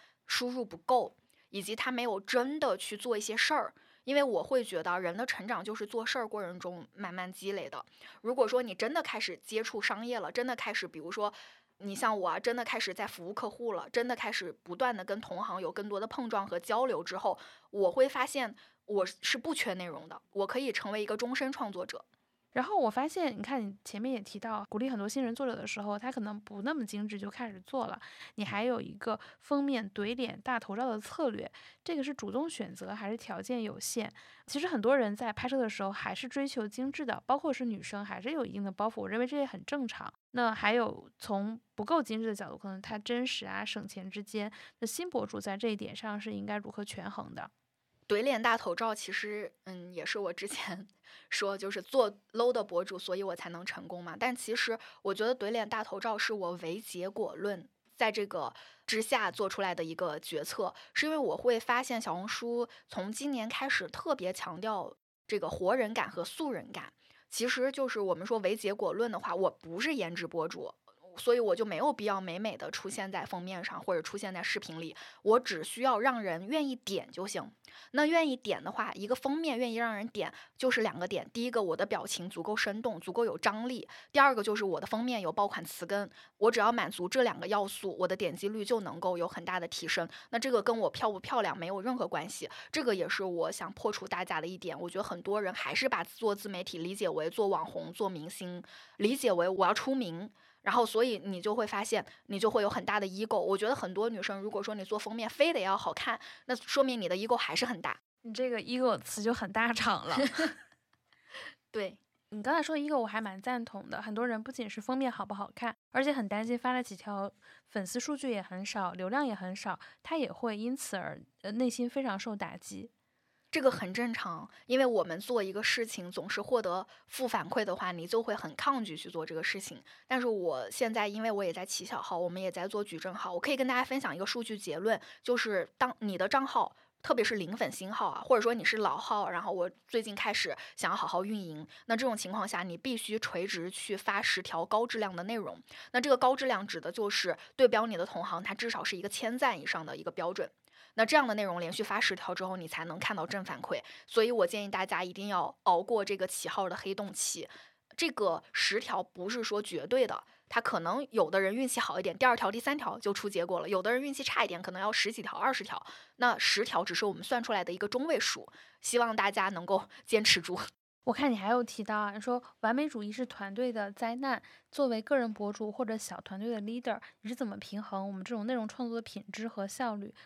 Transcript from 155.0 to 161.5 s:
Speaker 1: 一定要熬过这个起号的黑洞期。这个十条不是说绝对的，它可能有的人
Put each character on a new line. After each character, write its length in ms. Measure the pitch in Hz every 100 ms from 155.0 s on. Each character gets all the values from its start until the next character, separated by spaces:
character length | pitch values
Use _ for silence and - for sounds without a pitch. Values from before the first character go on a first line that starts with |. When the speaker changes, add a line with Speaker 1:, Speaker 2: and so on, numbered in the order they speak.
Speaker 1:
一 80 | 180
定 180 | 180 202
要 280 | 185 151 -
熬 200 | - 175
过 220 | 202 220
这 100 | 196
个 120 | 196 185
起 240 | - -
号 180 | - 185
的 80 | 175
黑 180 | 190
洞 160 | 196 202
期。 380 | 202 - - - - - _ _ -
这 140 | 339
个 320 | - 202 165 -
十 260 | - - 202
条 240 | - 196
不 240 | - - 185
是 160 | 240
说 200 | 220 208
绝 240 | - 170 160
对 200 | 254 233
的， 160 | - - - -
它 100 | 233
可 200 | - 185
能 260 | 165 233 285
有 200 | 220 160
的 100 | 190
人 140 | 190